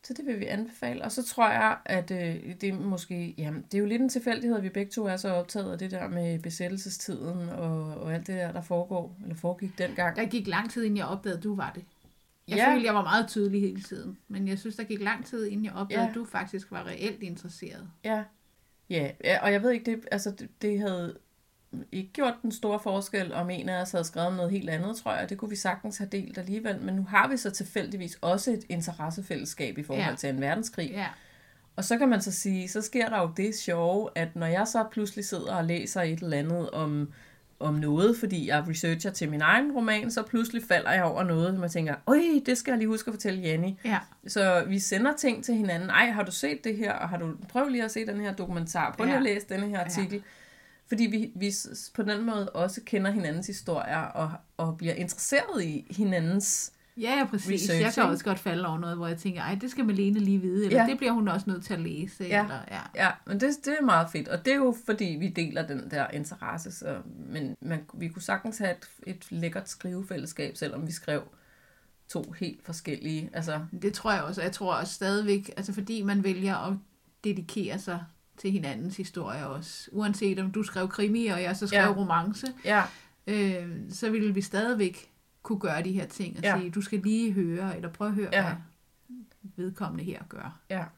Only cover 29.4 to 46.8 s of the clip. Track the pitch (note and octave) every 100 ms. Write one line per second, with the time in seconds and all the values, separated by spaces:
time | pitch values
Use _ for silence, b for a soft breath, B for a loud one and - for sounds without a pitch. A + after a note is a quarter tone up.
29.4 | - - C3+ - D3 F#3 F#3 B2 C#3+ C3+
30.4 | C#3 F3+ A3+ - D#3 G3+ F#3+ B B B
31.4 | B B B - F#3+ A#3 C4+ G#3+ G3 F#3+
32.4 | G3+ F#3 F#3 G#3+ G#3+ B3+ A3+ G#3+ E3+ E3
33.4 | G3+ G#3+ - E3+ E3+ G3 A3 - E3 E3+
34.4 | E3 F3 A3+ A#3 A3 - G#3 G#3 G3 F3+
35.4 | - F3+ E3 E3+ - G3 E3 E3 E3+ C#3+
36.4 | D#3 E3+ E3 - D#3 D3 D3 B B B
37.4 | B _ D3+ D3+ D3+ D3+ G#3 A#3 G3+ F3+
38.4 | B2 D3 E3 D#3+ E3 E3 G3 F#3+ D#3 D3+
39.4 | D#3 G#3+ D4 C4+ A3+ G#3+ A#3+ A#3 G#3+ A#3
40.4 | A3+ A#3 - F3 - F#3 E3+ - F3+ E3
41.4 | F3 F#3+ F3 E3 D#3 C#3+ - D4 E4+ D4
42.4 | - B3 - A#3+ A3 A3 A#3+ G#3+ G3+ F#3+
43.4 | F3 D#3+ F3+ F#3+ A#3+ G3 - - A#3 G#3
44.4 | F#3+ F3+ F3+ G3 F#3+ G3 B3+ D4 C#4 A3+
45.4 | - A3+ G3+ E3+ F#3 D#3+ A#3+ G#3 F#3+ -
46.4 | C#4+ C#4+ A3+ G#3